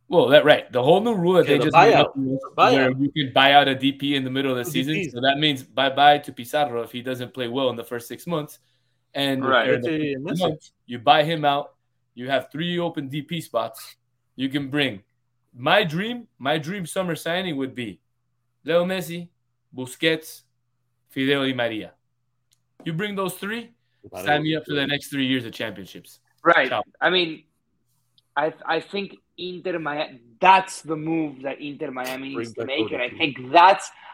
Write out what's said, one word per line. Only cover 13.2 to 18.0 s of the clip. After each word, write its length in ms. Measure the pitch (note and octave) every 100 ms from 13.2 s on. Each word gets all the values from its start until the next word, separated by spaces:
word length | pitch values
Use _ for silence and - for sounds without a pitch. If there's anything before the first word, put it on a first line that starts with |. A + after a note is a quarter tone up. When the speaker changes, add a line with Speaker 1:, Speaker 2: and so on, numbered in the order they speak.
Speaker 1:
P 200 | C3+ E3+
spots. 540 | - A2+ A2+ - - - _ _ _ -
You 140 | C3+
can 200 | C#3+ C#3
bring 340 | D3 C#3 G2 _ _ _ _ _ B2
my 280 | C3+ G3
dream, 440 | G3+ D#3 G#3+ A#3+ A3+ _
my 200 | B2+ D#3+
dream 280 | D3 G3+ D#3+
summer 300 | - F3+ D#3
signing 400 | E3 F3 F#3+ C#3
would 160 | C3
be 260 | A2 A2+ F2+